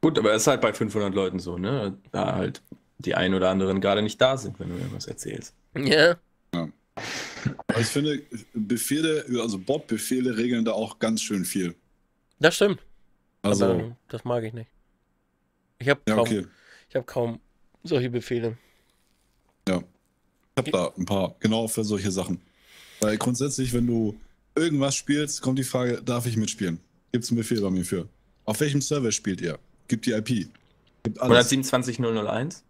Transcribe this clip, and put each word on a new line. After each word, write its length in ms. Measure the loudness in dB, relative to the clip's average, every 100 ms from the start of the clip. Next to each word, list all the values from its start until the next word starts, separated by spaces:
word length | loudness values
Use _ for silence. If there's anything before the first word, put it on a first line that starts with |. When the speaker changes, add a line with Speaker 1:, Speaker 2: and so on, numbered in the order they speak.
Speaker 1:
Gut, 180 | 4 4
aber 140 | 4 6
ist 100 | 4
halt 140 | 4
bei 120 | 2
fünfhundert 420 | 2 -2 0 0 0
Leuten 240 | 0 -2
so, 180 | -6 -4
ne? 400 | -2 -2 -4 -6 -8
Da 240 | -2 -2 0
halt 260 | -4 -6 _ -20 _ _
die 160 | -4 0
ein 180 | 2
oder 160 | 2 2
anderen 320 | 2 2 2
gerade 200 | 2 2
nicht 200 | 0 2
da 160 | 2 2
sind, 220 | -4 -10
wenn 100 | -8
du 60 | -8
irgendwas 320 | -8 -10 -12
erzählst. 480 | -10 -10 -10 -14 _ _ -6
Speaker 2:
Ja. 420 | 2 6 6 4 _ _ _
Speaker 3:
Ja. 160 | -6 -6 -10 _ -14 -10 -10 -10 -6 -6 -6 -4
Aber 140 | 0
ich 60 | 0
finde, 360 | 0 0 -2 -6 -16 -10
Befehle, 720 | -6 -2 -2 0 0 2 0 0 -2
also 160 | 0 -4
Bot-Befehle 760 | -2 -2 0 -4 0 0 0 0
regeln 280 | 0 0 0
da 80 |
auch 260 | 0 -4 -2
ganz 220 | -2 0
schön 240 | -2 -2 -2
viel. 300 | -2 -4 -6 _ _ _ _ _ _
Speaker 2:
Das 160 | 2 4
stimmt. 260 | 2 0 -8 -20 _ _ _ _
Speaker 3:
Also 200 | 0 2
Speaker 2:
Aber 340 | 4 2 -2 -10 _
das 160 | -10
mag 200 | -4 -4
ich 100 | -4
nicht. 160 | -10 -16 _ _ _ _ _ _ _ _ _ _ _
Ich 100 | 0
hab 160 | 0 2
Speaker 3:
Ja, 80 | 4
Speaker 2:
kaum, 120 | 4
Speaker 3:
okay. 140 | 2 -4 _ _ -20 _
Speaker 2:
ich 60 | -6
hab 120 | -4
kaum 320 | -4 -2 -4 _ _ _ _
solche 260 | -2 0 0
Befehle. 480 | -4 -2 -2 -2 -6 _ _ _ _ _ _ _ _ _ _ -2
Speaker 3:
Ja. 100 | -2
Ich 40 | -2 _ _ _ _ _ _ -6
hab 140 | 0
da 200 | 0 0 -2
ein 80 | -2
paar, 300 | 0 -2 -2
genau 280 | 0 0 0
für 160 | -2
solche 280 | -2 0 -2
Sachen. 300 | -2 -4 -6 _ _ _ -20 -20 0
Weil 180 | 0 2
grundsätzlich, 560 | -2 -2 -2 -2 -2
wenn 120 | 0 0
du 340 | 0 0 -4 -18 _ _ -2
irgendwas 400 | 0 2 0 -2
spielst, 460 | 0 0 0 -2
kommt 180 | -2 -2
die 40 |
Frage, 380 | 0 -2 0 -2
„Darf 220 | -2 -2 0
ich 100 | -2
mitspielen?“ 440 | -2 -2 -4 -4 _ _ _
Gibt's 180 | -4 0
einen 80 | -2
Befehl 240 | 0 0
bei 80 | 0
mir 160 | 0 -2
für? 220 | -4 -6 _ _ _ -6
„Auf 140 | -2
welchem 220 | 0 0
Server 300 | 0 0 0
spielt 300 | -2 -2 -4
ihr?“ 180 | -4 -8 _ _ _
Gibt 180 | -2 0
die 40 |
I 80 | -2
P. 260 | 0 -2 -2 -10 _ _ _ _
Gibt 180 | -8 -2
alles. 80 | 6
Speaker 1:
Hundertsiebenundzwanzig 720 | 6 6 2 2 0 0 -2
null 140 | 0 0
null 120 | 0
eins? 360 | -2 -4 -8 _